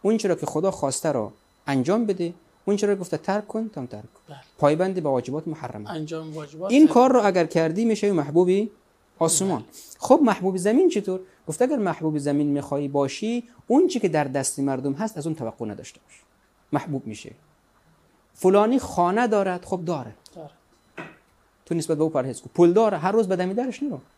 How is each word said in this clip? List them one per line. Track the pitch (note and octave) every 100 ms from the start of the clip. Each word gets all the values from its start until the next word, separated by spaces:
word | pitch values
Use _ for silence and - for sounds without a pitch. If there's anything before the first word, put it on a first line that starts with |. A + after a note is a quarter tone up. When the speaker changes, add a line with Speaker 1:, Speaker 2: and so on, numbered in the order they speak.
Speaker 1:
اون | G3 A3
چرا | G3+
که | E3 C#3+
خدا | D3+ F#3+
خواسته | F#3 C#3 B2+ -
رو | B2 G#2 - _ _ -
انجام | C3+ B2 G#3+ A3
بده، | F#3 E3+ F3 _ _ -
اون | G3+
چرا | G3+ G3
گفته | F3 D3+
ترک | - G3+ G#3
کن، | A3 A3
تم | D#3 B2
ترک | G#2
کن. | - _ _
Speaker 2:
بله. | C#3 - -
Speaker 1:
پایبند | D3 D#3 F#3
به | F3+
واجبات | D3+ C3 A#2+ D3 D#3+
محرمه. | D3+ B2+ G#2+ G#2
Speaker 2:
انجام | D#3+ D#3 D#3+ D#3+
واجبات | D#3 D3 D#3 F#3
Speaker 1:
این | C4 D#4
Speaker 2:
ترک. |
Speaker 1:
کار | A#3+ C4
رو | B3+ G#3
اگر | F#3 E3
کردی | E3+ E3 F3
می‌شوی | A#3 G#3+ G#3
محبوب | F3+ C#3+ D#3+ F3+ F#3+ G#3+ - _ _ _ _
آسمان. | E3 - F#3+ C#3
Speaker 2:
بله. | - - - -
Speaker 1:
خب | - D4+
محبوب | C4 G3 F#3 F#3
زمین | F#3 B3 F#4
چطور؟ | A3 G3 F#3 F#3 _ -
گفته | D#3
اگر | B3+ C#4+
محبوب | F#3+ D3 D#3+ D3+
زمین | C#3+ C#3+ D3
می‌خوای | C#3+ C#3 C#3+ C#3+
باشی، | C#3+ C3+ - G#3+ A#3+ - _ _
اون | B3+ F4+
چی | B3
که | G3
در | D#3
دست | C#3+ C3+ C3 -
مردم | C#3 C3 C#3
هست | C3+ A3 F3+
از | D#3
اون | D3+
توقع | A2+ - A2
نداشته | G2+ - - _
باش. | - _ _ _ _ _
محبوب | C#3+ - C3+ A2+
می‌شه. | G#2+ - - _ _ _ _ _ _ _ _ _
فلانی | - F#3 G3+ G#3+ B3+
خانه | - - F3 G3+ A#3+
دارد، | G#3 F#3+ F3+
خب | - F#3
داره. | E3+ D#3 A#2 - -
Speaker 2:
داره. | F3 D3+ _ _ _ _ - - - _ _ _ _ _
Speaker 1:
تو |
نسبت | E3 D#3+ D#3
به |
او | D#3+
پرهیز | D#3 B2+ A#2+
کن. | -
پول | - F3
داره، | F#3 A3 F3+
هر | F3
روز | G#3+ F#3+
به | F#3
دمی | F3+
درش | G3 B3+ -
نرو. | C#4+ D3 -